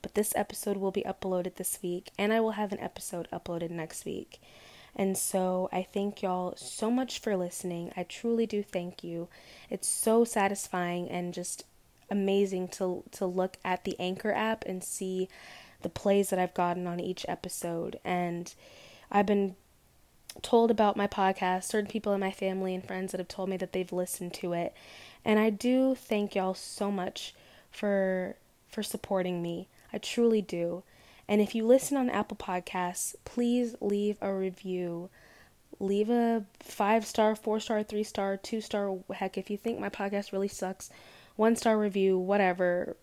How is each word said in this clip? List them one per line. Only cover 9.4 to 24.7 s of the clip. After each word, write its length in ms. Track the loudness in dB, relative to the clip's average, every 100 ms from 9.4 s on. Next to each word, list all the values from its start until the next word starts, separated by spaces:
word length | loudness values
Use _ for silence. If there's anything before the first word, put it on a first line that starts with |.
| -20 -20 -8
It's 180 | -6 -4
so 360 | 0 4 4
satisfying 840 | 4 2 0 0 -4 -2 -2 -2 -4
and 240 | -4 -4
just 300 | -6 -8 -10 -14 _ _ _ _
amazing 580 | 0 2 4 2 0 -4
to, 360 | -4 -2 -4 -8
to 140 | -4 -2
look 300 | 0 -2 -2
at 200 | -4 -2
the 140 | -2 -4
Anchor 340 | -4 -2 0
app 320 | 0 0 -2 -4
and 160 | -6
see 460 | -8 -6 -4 -2 -4 -6 -20 -20 -20 -10
the 60 | -8
plays 420 | -2 2 4 4
that 80 | 2
I've 160 | 0
gotten 320 | 2 0 0 -4
on 140 | -4
each 240 | -4 -6 -6
episode. 680 | -6 -6 -6 -4 -4 -4 -6
And 480 | -2 0 0 -2 -8 -14 -20 -20 -20 -20 0
I've 160 | 2 4
been 300 | 4 2 -2 _ _ _ _ _ _ _ -14
told 280 | 4 6 6
about 260 | 6 4 4
my 100 | 0
podcast, 580 | 2 2 2 0 0
certain 260 | 0 -2 -2
people 220 | -4 0
in 80 | 0
my 100 | 0
family 440 | -2 -2 -2 -2
and 120 | -4 -6
friends 260 | -6 -4
that 60 | -4
have 100 | -6
told 200 | -6 -4
me 80 | -4
that 160 | -2
they've 200 | -4 -2
listened 420 | -2 -4 -4 -8
to 180 | -6 -4
it. 220 | -2 -2